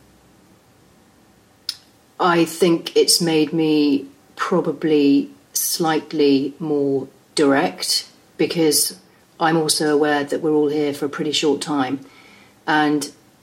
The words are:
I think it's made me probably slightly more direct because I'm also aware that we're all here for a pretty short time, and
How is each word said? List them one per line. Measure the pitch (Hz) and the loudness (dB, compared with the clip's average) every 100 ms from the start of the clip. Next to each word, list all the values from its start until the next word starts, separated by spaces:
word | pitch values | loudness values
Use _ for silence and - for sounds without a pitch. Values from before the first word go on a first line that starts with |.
| _ _ _ _ _ _ _ _ _ _ _ _ _ _ _ _ - - _ _ _ - | _ _ _ _ _ _ _ _ _ _ _ _ _ _ _ _ -16 -16 _ _ _ -2
I | 175 170 | 2 2
think | 160 - 180 170 - 151 | 2 2 2 2 0 2
it's | 143 - | 4 2
made | 170 156 147 | 2 0 0
me | 160 156 151 147 135 - - _ - | 0 0 2 2 0 -4 -20 _ -8
probably | - 180 160 147 160 151 143 143 - - _ | -2 -2 -2 -2 0 2 4 2 0 -10 _
slightly | - - - 165 156 - 156 143 139 139 - | -8 -6 -2 -2 -2 -2 0 2 2 0 -6
more | 160 147 139 135 135 - _ | -4 -2 0 -2 -6 -16 _
direct | - 143 135 123 - - - - _ _ - | 0 2 2 0 -4 -4 -4 -6 _ _ -4
because | 151 170 156 139 - 180 _ _ _ - | -2 0 0 2 -2 -8 _ _ _ -4
I'm | 160 160 | 0 0
also | 156 - 151 | 0 -2 0
aware | 147 151 147 | 2 2 0
that | 143 - | -2 -4
we're | 156 | 0
all | 151 147 | 0 0
here | 151 147 | 0 -4
for | 139 147 | -4 -6
a | |
pretty | - 151 | -6 -4
short | 139 156 139 | -2 0 -2
time, | - 147 127 135 - - - - - _ - | -2 -4 -4 -6 -12 -20 -20 -20 -20 _ -2
and | 151 147 147 - - _ _ | 0 0 -2 -4 -16 _ _